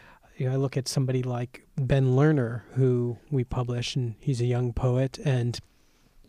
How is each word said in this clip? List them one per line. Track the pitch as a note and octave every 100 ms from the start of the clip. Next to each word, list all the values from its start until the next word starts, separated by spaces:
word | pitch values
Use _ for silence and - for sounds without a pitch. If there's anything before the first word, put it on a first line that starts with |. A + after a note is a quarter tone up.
| - - _ -
you | C3
know, |
I | C3+
look | C3+ C3+
at | -
somebody | C#3+ C3 B2+
like | B2+ B2 B2 - _ -
Ben | B2+ C3+ C3
Lerner, | B2+ D3+ D3 A2+ A#2 - B2+
who | C3 B2 A#2+ A#2 -
we | C#3
publish, | A#2+ B2+ B2 A#2+ - C#3
and | A#2+ A2
he's | C#3+ A#2+
a | B2
young | B2 B2
poet, | - B2+ B2 C3+ - D3
and, | B2+ A#2+ - - _ _ _ _ _